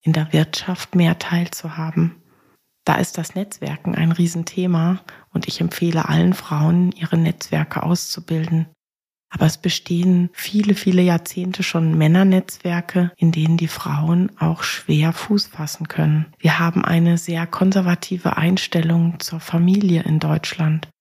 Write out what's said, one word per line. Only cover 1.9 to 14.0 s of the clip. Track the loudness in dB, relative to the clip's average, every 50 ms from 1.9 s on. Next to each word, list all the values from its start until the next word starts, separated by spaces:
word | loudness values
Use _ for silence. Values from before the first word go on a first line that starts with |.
| 0 0 0 0 -2 -8 _ _ _ _ _ _ _ _ _ _ _ _ _
Da | -2 0
ist | 0 -2 -4 -4
das | -10 -10 -8 -6
Netzwerken | -8 -8 -8 -10 -12 -8 -8 -8 -6 -6 -4 -2
ein | 0 2 2
Riesenthema | 2 2 0 -2 -2 -6 -8 -6 -4 -4 -2 0 0 2 2 0 -2 -2 -6 -18 -20 -20 -20 _ _
und | -6 -6
ich | -6 -6 -4
empfehle | -4 -4 -2 -2 -2 0 0 0 0
allen | 0 2 2 2 2 0
Frauen, | -2 -4 -6 -2 0 2 2 4 4 2 0
ihre | -2 -4 -6 -2 0
Netzwerke | 0 2 0 -2 -4 -6 -4 -2 -2 -2 -2 -4 -6
auszubilden. | -2 -2 -2 -2 -2 -8 -10 -12 -6 -6 -4 -4 -2 0 0 -2 -2 -4 _ _ _ _ _ _ _ _ _ _ _ _
Aber | -4 0 0
es | 0 0
bestehen | 0 -4 -4 -4 -4 _ -4 -2 2 4 4 4 4 2 0 _
viele, | -10 -12 -2 -2 0 2 2 0
viele | 2 2 2 4 4
Jahrzehnte | 4 4 2 0 -2 -6 -8 -6 -6 -6 -4 -4 -6
schon | -4 -2 0 2 2 2
Männernetzwerke, | 4 4 6 6 6 6 6 4 4 2 -2 -16 -8 -6 -4 -4 -4 -6 -2 0 0 0 0 0
in | _ 2 2
denen | 2 2 2 2 2
die | 2 0
Frauen | -2 -6 -8 -6 -4 -2 -2